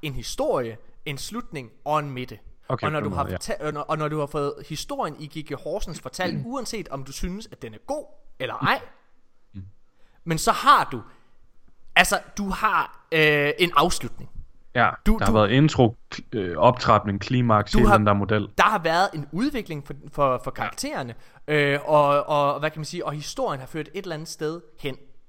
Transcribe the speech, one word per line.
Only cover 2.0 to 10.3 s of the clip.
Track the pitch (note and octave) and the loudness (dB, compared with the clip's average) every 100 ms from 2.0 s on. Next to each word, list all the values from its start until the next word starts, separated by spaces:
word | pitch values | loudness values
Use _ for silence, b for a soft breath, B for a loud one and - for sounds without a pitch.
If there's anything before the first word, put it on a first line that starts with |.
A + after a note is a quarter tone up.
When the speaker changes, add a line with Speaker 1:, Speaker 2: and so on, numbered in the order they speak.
| D3 | -2
Speaker 1:
midte. | B2+ B2+ G#2+ - - - | -8 -10 -12 -16 -20 -6
Speaker 2:
Okay, | C3 D3+ | -4 -2
Speaker 1:
Og | |
når | D3+ | -2
Speaker 2:
på | |
Speaker 1:
du | - | -4
Speaker 2:
den | - | -4
Speaker 1:
har | |
Speaker 2:
måde, | C#3 | -4
ja. | F#2 | -4
Speaker 1:
forta-, | - A3 D3+ | -6 -6 -6
og | |
når, | D3 | -6
og | D3 D#3 | -4 -2
når | D3+ | -2
du | D#3 | -2
har | C#3+ | -4
fået | D3+ C#3+ - - | -2 -4 -6 -10
historien | D3+ - C#4+ G#3 D3 | -10 -8 -6 -6 -6
i | D3 | -14
G | D#3+ D3 | -12 -10
G | C3+ | -8
Horsens | - F#3 - E3 | -6 -4 -4 -6
fortalt, | - - F3+ D#3 | -12 -6 -4 -4
mm. | C#3+ | -6
uanset | C4+ A3+ A3 E3 | -6 -6 -8 -8
om | C3+ | -10
du | C3+ | -10
synes, | C3+ F3+ F#3 A3 | -6 -6 -6 -12
at | - | -16
den | A#2 | -16
er | - - | -16 -8
god | D4 - - - - | -6 -6 -18 -20 -10
eller | C3 | -8
ej, | A2 - B3 - - _ - _ - _ | -4 -2 -2 -4 -20 _ -20 _ -20 _
Speaker 2:
Mm. | G2 F#2+ - - _ - _ | -18 -18 -20 -20 _ -20 _
Speaker 1:
men | - | -6